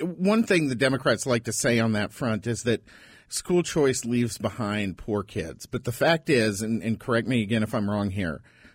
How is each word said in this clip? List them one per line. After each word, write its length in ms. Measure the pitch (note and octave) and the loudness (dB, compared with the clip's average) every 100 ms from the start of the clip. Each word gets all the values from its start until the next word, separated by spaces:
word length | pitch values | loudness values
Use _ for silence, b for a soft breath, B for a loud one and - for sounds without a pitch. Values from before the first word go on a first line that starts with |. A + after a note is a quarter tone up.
one 420 | F3 D#3+ F#3 A3 | -4 -2 2 2
thing 260 | A3+ F#3 D3 | 4 2 2
the 60 | |
Democrats 520 | A#2+ C3+ C3 C#3+ A2+ C3+ | 2 2 2 2 0 2
like 180 | A#2+ | 0
to 80 | A#2 | 0
say 260 | G#2+ C3+ A#2 | -2 2 4
on 140 | A2+ | 4
that 200 | G#2+ G2+ | 2 -2
front 340 | - B2+ A2 A#2 | -2 -2 -2 -2
is 160 | A2+ | -2
that 200 | A#2+ A2 - B B B B | 0 -2 -4 B B B B
school 340 | - - F3 | -8 0 0
choice 420 | E3 E3+ C#3 B2 | 2 2 2 2
leaves 340 | A#2 A#2+ A#2+ - | 0 0 0 -2
behind 580 | G#2+ - G#2 G#2 G2+ E2+ | -6 -4 -4 -2 -2 -6
poor 260 | - G#2 | -4 -4
kids. 440 | G2 - D#2+ C#2+ - | -2 -6 -8 -10 -8
But 180 | B2 | -6
the 80 | - | -4
fact 380 | A#2 C#3 E3 E3 | 2 2 2 4
is, 320 | C3 A2 G2 | 2 4 0
and, 200 | A2 A2+ | -2 -2
and 160 | G#2+ G#2+ | -2 -4
correct 300 | - A#2 G#2+ | 0 0 2
me 140 | B2+ | 0
again 200 | G2+ A2+ | 0 0
if 120 | G#2+ | 0
I'm 160 | A2 G2+ | -2 -2
wrong 200 | G#2 G2+ | -2 -2
here, 300 | F#2+ F2 C#2 b b b | -2 -4 -6 b b b